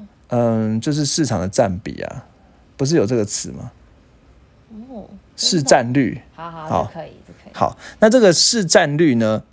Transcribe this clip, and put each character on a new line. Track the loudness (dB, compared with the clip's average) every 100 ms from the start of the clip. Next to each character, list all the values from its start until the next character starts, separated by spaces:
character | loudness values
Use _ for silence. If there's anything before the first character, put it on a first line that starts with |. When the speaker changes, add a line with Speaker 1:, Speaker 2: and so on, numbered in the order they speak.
| -20 _ _
Speaker 1:
嗯， | 0 2 0 0 -2
就 | -2
是 | -2
市 | -2 -2 -2
场 | -2
的 | -2
占 | 0 0 -2
比 | -8 -10
啊， | -12 -12 -18 _ _ _ _ -6
不 | 0
是 | 2
有 | 2
这 | 0
个 | -2
词 | -6 -8
吗？ | -12 -16 -18 _ _ _ _ _ _ _ _ _ -20 -18
Speaker 2:
哦， | -18 -18 -20 -20 -6
Speaker 1:
市 | -2 -2
占 | 2 2 2
率。 | 0 -2 -4 -14 -18
Speaker 2:
好， | -16
好， | -14 -4
Speaker 1:
好。 | -4 -4
Speaker 2:
这 | -10
可 | -18
以， | -20 -20
这 |
可 | -20 -20
以。 |
Speaker 1:
好， | -4 -4 -4 -18 2
那 | 4
这 | 6
个 | 6
市 | 4 2 0
占 | 2 2 2 2
率 | 2 4
呢， | 2 0 -4